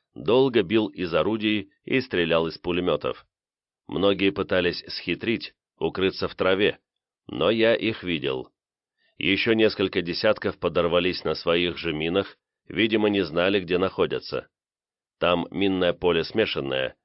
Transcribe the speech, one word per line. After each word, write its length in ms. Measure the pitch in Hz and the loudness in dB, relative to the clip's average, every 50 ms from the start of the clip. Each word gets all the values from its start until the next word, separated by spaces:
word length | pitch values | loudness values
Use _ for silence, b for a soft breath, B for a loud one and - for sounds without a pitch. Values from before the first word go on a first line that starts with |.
| _ _ - | _ _ -16
долго 480 | - 69 90 117 131 135 135 120 120 90 | -6 0 2 4 4 4 4 2 2 2
бил 240 | 80 107 110 107 | 2 2 2 2
из 260 | - - - 92 82 82 | 0 -2 -6 -4 0 0
орудий 580 | 78 78 101 113 107 107 107 107 101 98 - _ _ - | 2 2 2 0 0 0 0 0 -2 -4 -8 _ _ -6
и 160 | - 131 131 | -2 -2 -2
стрелял 480 | 123 - 104 90 85 80 82 82 82 | -2 -2 0 0 2 2 2 2 2
из 100 | 80 - | 0 -4
пулеметов. 680 | - - 87 87 87 87 87 76 73 - 64 - - - _ _ _ _ _ _ _ _ _ _ _ _ | -6 -4 -2 -2 0 0 0 0 0 -2 -4 -6 -8 -12 _ _ _ _ _ _ _ _ _ _ _ _
Многие 420 | - 64 82 98 101 101 90 98 98 | -6 -2 0 2 2 2 2 2 0
пытались 540 | 98 98 92 - 95 90 87 87 78 - - | 0 0 -2 0 0 0 2 0 -2 -4 -8
схитрить, 640 | - - - - 90 85 - - 113 113 - - - - _ _ _ _ | -14 -14 -10 -6 -6 -6 -4 -4 -4 -4 -4 -6 -10 -16 _ _ _ _
укрыться 500 | - - 82 - 92 95 95 - - 95 85 | -4 -4 -4 -2 0 -2 -2 -2 -2 -6 -6
в 60 | - | -2
траве, 440 | - 95 92 95 95 104 82 - - _ _ _ _ _ _ _ _ _ | 0 2 2 4 4 2 2 0 -2 _ _ _ _ _ _ _ _ _
но 220 | - - 65 80 98 | -8 -4 0 0 2
я 260 | 117 113 110 113 117 | 2 4 4 4 4
их 280 | - 98 110 110 - 92 | 2 0 -4 -4 -4 -4
видел. 460 | 90 85 73 67 67 65 64 58 - _ _ _ _ _ _ _ _ _ _ _ _ _ | -4 -4 -2 -2 -2 -4 -4 -6 -10 _ _ _ _ _ _ _ _ _ _ _ _ _
Еще 360 | - - 87 98 95 - 117 113 | -4 0 0 0 2 2 2 4
несколько 480 | 110 110 104 - - 98 90 - 95 | 4 4 4 2 2 -2 -2 0 -2
десятков 560 | 85 87 82 - - 107 104 - - 98 - | -2 -2 -2 0 0 0 0 0 -2 -6 -4
подорвались 680 | - - 87 76 87 85 82 85 87 87 90 82 - - | -4 -4 -2 0 2 2 2 2 2 2 0 -2 -2 -4
на 100 | 80 78 | -4 -4
своих 420 | - - 87 85 87 87 87 82 | -2 0 0 2 2 0 -2 -4
же 140 | - 82 85 | -4 -6 -4
минах, 460 | 76 76 80 82 90 98 95 - - _ _ _ _ _ _ - | -4 -2 -2 0 0 0 -2 -4 -8 _ _ _ _ _ _ -8
видимо, 400 | 76 90 113 110 110 107 107 104 | -2 -2 0 2 2 2 2 2
не 160 | 101 101 90 | 2 2 0
знали, 340 | 76 78 85 90 98 101 101 | 0 0 0 0 2 0 0
где 180 | 87 82 90 | 0 0 0
находятся. 720 | 87 95 92 - 98 85 73 65 64 - - 67 62 - _ _ _ _ _ _ _ _ _ _ _ _ _ _ - | 0 0 0 0 0 -2 -2 -2 -6 -6 -6 -8 -8 -8 _ _ _ _ _ _ _ _ _ _ _ _ _ _ -2
Там 280 | 78 87 90 85 - - | 0 2 2 2 0 -2
минное 400 | - 87 101 98 95 92 90 87 | -2 0 0 2 2 2 2 0
поле 320 | 85 - 90 87 82 82 80 | 0 0 0 2 2 2 0
смешанное, 720 | - - 110 104 - - 78 69 67 65 67 64 64 - _ | -2 0 -2 0 0 -2 -4 -4 -4 -4 -4 -4 -6 -8 _